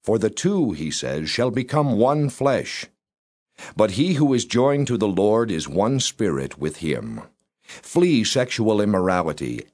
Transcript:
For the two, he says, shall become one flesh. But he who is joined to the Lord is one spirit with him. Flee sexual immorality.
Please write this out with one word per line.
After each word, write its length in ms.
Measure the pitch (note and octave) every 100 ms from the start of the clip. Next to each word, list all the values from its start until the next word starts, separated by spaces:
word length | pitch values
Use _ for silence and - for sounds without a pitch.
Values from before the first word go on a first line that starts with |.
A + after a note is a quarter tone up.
For 140 | - A2
the 140 | G#2+
two, 400 | - F3+ G3+ C3
he 180 | D2+ D#2
says, 400 | - B1+ C#2+ D#2+
shall 220 | - B2
become 480 | A#2+ B2+ D3+ C#3+ G#2
one 300 | B2+ D3+ C#3+
flesh. 580 | - C#3 A2+ - - - _ _ _ _ _ _ - - -
But 160 | G#2+
he 220 | F#2+ F3
who 200 | D3 D3
is 120 | B2 -
joined 420 | A#2+ C3+ C#3+ C3+
to 100 | A#2
the 100 | G#2
Lord 440 | F#2 G#2 A2+ A2+
is 160 | E2 D#2
one 320 | D#2 G#2+ C3+
spirit 580 | - - G#2 C#2 C2+ -
with 200 | D2+ -
him. 440 | D#2+ B1 A1 A1 - _ _ _
Flee 600 | - - - E3+ F3+ C#3
sexual 560 | G#2 C3 B2+ - A2 G#2+
immorality. 840 | G#2 G2 F#2 F2+ D#2+ C#2+ C2 A#1 -